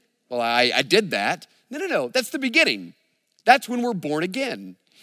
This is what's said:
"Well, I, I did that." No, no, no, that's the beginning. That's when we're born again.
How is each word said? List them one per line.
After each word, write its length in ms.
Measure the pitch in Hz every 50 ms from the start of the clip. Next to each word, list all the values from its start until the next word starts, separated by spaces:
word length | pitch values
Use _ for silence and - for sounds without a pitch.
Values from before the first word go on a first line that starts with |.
| _ _ _ _ _ -
"Well, 120 | 123 120
I, 300 | 117 117 117 120 123 123 -
I 80 | 127 139
did 280 | 135 170 208 220 170
that." 380 | 117 104 101 113 165 180 - - _ _ _ _
No, 80 | 247 302
no, 80 | 381
no, 220 | 370 285 160 135 123
that's 220 | - 262 247 -
the 80 | - 294
beginning. 560 | 269 262 226 320 320 - 123 101 90 82 - _ _ _ _ _ _ _ _ _ _
That's 240 | - 247 277 - -
when 120 | 240 240
we're 140 | 240 247 233
born 300 | 180 151 147 147 151 165
again. 520 | 185 185 262 277 247 - 98 98 92 90 - _ _ _ _